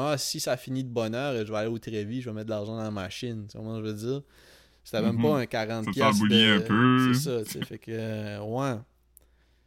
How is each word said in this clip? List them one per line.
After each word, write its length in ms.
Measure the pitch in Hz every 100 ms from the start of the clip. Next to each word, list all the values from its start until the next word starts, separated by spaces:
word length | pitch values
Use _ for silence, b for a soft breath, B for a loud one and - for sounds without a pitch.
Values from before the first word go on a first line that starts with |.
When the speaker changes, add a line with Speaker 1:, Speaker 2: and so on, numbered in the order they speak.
| 143
Speaker 1:
Ah, 120 | 139
si 240 | - -
ça 160 | - 123
finit 260 | - 131
de 60 | 127
bonne 260 | 117 110 117
heure, 300 | 143 120 107
je 60 |
vais 60 | 107
aller 100 | 113
au 100 | 117
Trévis, 420 | 113 110 104 127
je 80 | 123
vais 40 | 107
mettre 120 | 110
de 40 |
l'argent 240 | 107 104 113
dans 80 |
la 80 | 110
machine », 560 | 104 92 - 123 110 104
tu 80 | 113
vois 180 | 110 113
ce 20 |
que 40 | 107
je 40 |
veux 180 | 107 117
dire ? 100 | 139 b b b b b b
C'était 180 | - 110
même 140 | 110 117
Speaker 2:
Mhm. 60 |
Speaker 1:
pas 160 | 117 135
un 60 | 117
quarante 400 | 117 110 113 107
Speaker 2:
Ça 60 |
te 40 | 101
fait 60 |
Speaker 1:
piastres 180 | 135 104
Speaker 2:
bouillir 360 | 107 107 110 104
Speaker 1:
de 40 |
Speaker 2:
un 80 | 87
peu. 460 | 104 127 127 127
Speaker 1:
C'est 80 | 127
ça, 220 | 143 120 107
tu 60 |
sais, 140 | 143 120
fait 140 | 110
que, 120 | -
euh, 480 | 113 113 107 104 104
ouais. 380 | 107 123 139 110 123 _ _ _ b b b b